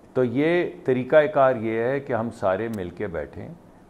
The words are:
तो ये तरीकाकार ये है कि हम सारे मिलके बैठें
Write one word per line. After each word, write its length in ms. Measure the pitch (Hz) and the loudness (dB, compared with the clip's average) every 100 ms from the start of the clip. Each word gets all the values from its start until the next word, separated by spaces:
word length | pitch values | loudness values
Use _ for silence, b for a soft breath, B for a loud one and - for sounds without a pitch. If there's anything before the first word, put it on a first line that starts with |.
| - 131 | -6 0
तो 80 | |
ये 600 | 123 123 156 175 156 - - | 0 2 2 2 -2 -4 -2
तरीकाकार 720 | 127 127 156 147 147 131 117 | -2 4 4 4 4 4 2
ये 260 | 110 113 | -2 -2
है 160 | 120 139 | 0 -2
कि 140 | 139 | -2
हम 160 | 113 117 | -4 -4
सारे 400 | - 98 95 113 | -2 -2 0 -2
मिलके 380 | 104 90 85 104 | -6 -8 -8 -6
बैठें 480 | 82 71 - 113 165 - b | -6 -8 -12 -14 -16 -20 b